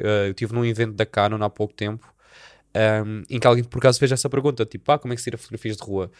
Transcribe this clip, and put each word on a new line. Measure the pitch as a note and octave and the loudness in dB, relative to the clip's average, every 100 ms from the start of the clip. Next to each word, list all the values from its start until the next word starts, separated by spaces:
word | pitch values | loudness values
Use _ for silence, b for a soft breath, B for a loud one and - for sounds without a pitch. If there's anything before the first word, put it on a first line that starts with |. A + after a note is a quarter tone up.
Eh, | G#2 G#2 G2 | 0 2 0
eu | |
tive | G2 A2 | -2 -4
num | A#2 | 0
evento | A#2+ A2 A2+ | 0 0 -2
da | G#2 G#2+ | 0 0
Canon | - G#2 G#2+ | 2 2 2
há | G#2 | -2
pouco | - G#2+ | -2 -6
tempo, | - G#2 A2 - _ B B B B _ | -4 -6 -6 -12 _ B B B B _
ahm, | - A2 G#2+ G#2+ G#2+ - | 2 2 2 -2 -6 -6
em | B2 | 2
que | B2 | 4
alguém | A#2+ | 4
por | A#2+ B2+ | 2 2
acaso | C3 B2 | 2 4
fez | C3+ | 2
essa | C3 C3+ | 0 -2
pergunta, | C3+ C#3+ A#2+ | 0 0 0
tipo, | G#2+ G2 - | -4 -4 0
"Ah, | D3 | 0
como | B2 | 0
é | A#2+ | -8
que | |
se | - | -8
tira | A2 | -10
fotografias | - A2+ A2+ G#2 | -12 -10 -8 -8
de | |
rua?" | - G2 F#2 B | -6 -4 -4 B